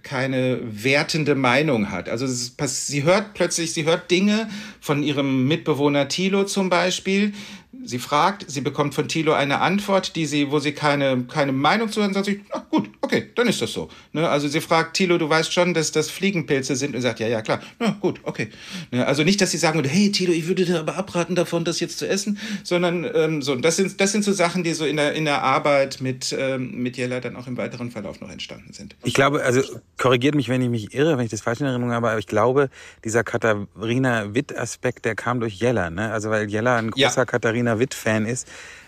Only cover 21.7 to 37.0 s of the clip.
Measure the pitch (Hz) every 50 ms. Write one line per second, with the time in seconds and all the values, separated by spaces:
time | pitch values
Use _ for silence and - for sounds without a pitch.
21.7 | 160 - 175 170 - - - - 190 196 - 214 202 202 214 220 208 - - -
22.7 | 180 175 180 175 175 175 147 117 - 160 156 160 160 151 131 139 135 120 120 165
23.7 | 165 - 196 190 - - 196 196 - 214 202 202 190 175 170 175 175 185 170 165
24.7 | 156 147 160 135 147 151 147 147 - 156 156 147 143 - - 131 135 156 151 151
25.7 | 143 139 139 139 - - 131 131 127 127 - - 147 131 135 131 131 127 127 -
26.7 | 101 123 123 123 123 131 123 123 127 127 123 120 104 107 123 131 123 - - 120
27.7 | - 120 123 117 - 110 101 90 - - - - 80 - - - - - - -
28.7 | - - - - - _ - 127 - - 139 143 143 151 147 135 120 131 131 -
29.7 | - - - _ _ - - 123 131 123 123 147 151 147 123 117 131 127 127 120
30.7 | 120 113 104 92 117 123 147 170 151 123 120 110 113 104 - 117 120 120 147 139
31.7 | 127 123 120 120 120 120 117 113 110 110 104 - 107 107 107 123 131 143 139 131
32.7 | - - - - - - - 113 107 117 110 - - 110 - 113 107 104 104 -
33.7 | - 87 107 113 120 131 135 127 117 113 104 104 104 127 139 - - - 123 117
34.7 | - - - 127 - - - 117 107 - - 117 123 123 113 117 98 92 113 123
35.7 | 123 104 90 82 82 92 110 110 110 110 104 107 110 107 107 104 104 107 113 127
36.7 | 123 117 110 113 - 131